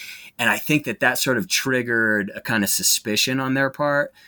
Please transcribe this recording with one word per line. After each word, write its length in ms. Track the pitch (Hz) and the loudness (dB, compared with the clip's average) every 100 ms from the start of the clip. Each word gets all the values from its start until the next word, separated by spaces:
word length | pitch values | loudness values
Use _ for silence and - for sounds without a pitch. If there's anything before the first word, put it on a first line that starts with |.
| - - - - | -14 -16 -12 -2
And 100 | 117 | 0
I 80 | 104 | 0
think 280 | - 151 147 | 2 0 0
that 160 | 110 | 0
that 180 | 127 127 | 0 2
sort 180 | - 123 | 0 0
of 100 | 92 | 0
triggered 840 | - 135 127 120 117 113 107 101 | -2 0 0 0 2 2 2 -2
a 80 | - | -6
kind 220 | - 117 | -2 0
of 80 | 98 | 2
suspicion 680 | - 90 - - 104 - 131 | 2 2 0 0 0 0 0
on 140 | 131 | 0
their 160 | 135 135 | 0 0
part. 420 | - 147 143 147 - | 0 0 0 -2 -6